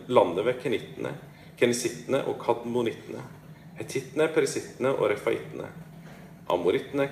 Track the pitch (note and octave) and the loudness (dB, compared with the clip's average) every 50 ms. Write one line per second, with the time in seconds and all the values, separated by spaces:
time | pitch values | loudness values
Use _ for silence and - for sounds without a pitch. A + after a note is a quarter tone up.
0 | - - B2 A#2 G2+ F2+ E2 F2+ G#2+ B2 B2 B2 - C#3 A2 F2 - - - - | -4 4 6 6 6 6 4 2 2 2 0 0 0 -2 -2 -2 -2 -6 -10 -6
1 | - B1+ - - - - - - - - - - B2+ A#2+ A#2+ - - A#2 - - | -6 -6 -6 -8 -12 -16 -20 -20 -20 -12 0 2 4 4 4 2 0 -2 -4 -4
2 | - - B2 C#3 - - G#2 - - - A#2 - - A#2 A#2 B2 A#2+ A2 - - | -2 0 0 2 2 0 -2 -2 0 0 0 0 0 -2 0 0 0 0 -2 -4
3 | - - A2 A#2 C3 - - - - - - - - - - - - - - C3+ | -10 -12 -10 -10 -10 -12 -14 -18 -18 -18 -20 -18 -18 -18 -12 -12 -10 -6 -6 -6
4 | B2 - - D#3 D#3 D#3+ - E3 C#3 - - - - - - - A#2+ C3+ C3+ - | -6 -4 0 2 2 4 4 4 2 4 2 -4 -6 -8 -6 -2 0 2 2 4
5 | - G#2 G#2 - - A2+ A2 - - - - - - - - - - - - - | 4 2 2 2 2 0 0 0 -2 -8 -10 -10 -10 -10 -12 -14 -16 -16 -18 -18
6 | - - - - - - - - - - E2+ F2 F2 F2+ G2+ C3+ - - C#3 D3 | -18 -18 -18 -18 -18 -20 -20 -14 -2 0 0 4 4 4 4 4 0 -2 0 0
7 | C#3 C3+ | 0 0